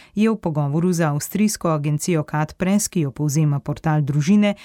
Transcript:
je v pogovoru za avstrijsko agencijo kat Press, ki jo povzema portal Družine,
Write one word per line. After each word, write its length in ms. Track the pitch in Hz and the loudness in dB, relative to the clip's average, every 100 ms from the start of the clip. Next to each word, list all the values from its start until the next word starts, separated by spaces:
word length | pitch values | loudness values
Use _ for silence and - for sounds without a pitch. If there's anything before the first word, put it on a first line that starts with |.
| - - | -12 0
je 140 | 220 | 0
v 60 | 220 | 0
pogovoru 580 | 170 151 143 156 185 | -2 -2 0 0 0
za 180 | 170 160 | 0 0
avstrijsko 640 | 143 - 190 208 - 175 156 | -2 -4 0 0 0 -2 -2
agencijo 480 | 147 147 - 165 | 0 -2 0 -2
kat 320 | 147 151 151 - | -2 -4 -4 -2
Press, 300 | 185 202 - | 0 0 0
ki 140 | 180 | -2
jo 100 | 139 | -4
povzema 480 | - 147 143 151 143 | -2 -2 2 2 0
portal 420 | - 147 160 151 | -4 -4 0 0
Družine, 540 | 139 143 143 208 208 202 | 0 0 4 4 4 0